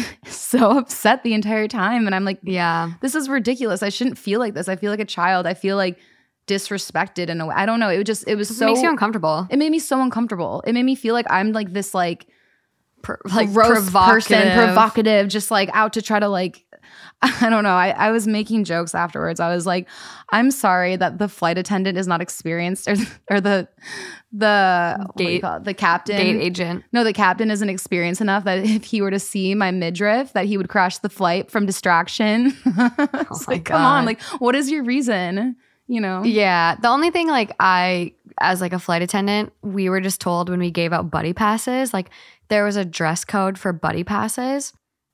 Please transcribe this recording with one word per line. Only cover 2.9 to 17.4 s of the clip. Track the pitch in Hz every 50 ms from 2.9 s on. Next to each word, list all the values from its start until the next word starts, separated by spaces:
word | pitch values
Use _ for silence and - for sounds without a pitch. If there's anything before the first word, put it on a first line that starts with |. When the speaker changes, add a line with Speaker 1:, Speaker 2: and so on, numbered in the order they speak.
| 170 -
Speaker 1:
"This | - 269 -
is | 311 285 269
ridiculous. | 262 254 208 233 262 247 269 220 185 190 220
I | 202
shouldn't | 196 - 247 262 - -
feel | - 208 196 220
like | 247 220 -
this. | - 170 185
I | 190
feel | 185 208 202
like | 202 208
a | 214
child. | - - - 175 180 190 180 180
I | 170 185
feel, | 185 - 196 196
like, | 202 190 185 175 - _ _ _ _ _ _ _ _ _
disrespected | - 202 196 196 - 208 196 - - - 160 175 190 - - 180 170
in | 165 170
a | 160
way." | 156 -
I | - 190
don't | 214 226 233
know. | 233 208
It | 175 180 208
just, | 202 220 - - -
it | 214
was | 208 208 208
Speaker 2:
It | 226
Speaker 1:
so | 226 247
Speaker 2:
makes | 220 220 254 262
you | 339
uncomfortable. | 320 - 208 208 220 214 160 156 156 160 180 185
Speaker 1:
It | - 277
made | 302 311
me | 311 330
so | - - 277 262
uncomfortable. | 262 254 233 226 233 226 214 175 170 - 107 160 -
It | - 233
made | 240 247
me | 262 269
feel | 254 - 226 226
like | 240 233 -
I'm, | - 185 196 214 214
like, | 220 214 185 175
this, | 202 196 - -
like, | 190 175 170 170 175 - _ _ _ _ _ _ _ _ _ _ _ _ _ _ _ -
Speaker 2:
Per-, | - - - - 196 185
like, | 226 214 202 196
Speaker 1:
gross | 220 220 233 233 220 196 185
person, | 180
Speaker 2:
provocative. | 196 185 185 220 220 220 - 233 214 202 190 180
Speaker 1:
provocative, | 190 233 226 180 214 226 220 - - 220 220 214 208 202 202
just, | 190 214 190 -
like, | 226 202 196 - -
out | 208 220 214 -
to | 226 208
try | - 220 208
to, | 208 202
like, | 202 180 185 185 - - _ _ - - _ - - -
<laughs> | - - - _ -
I | 262 - -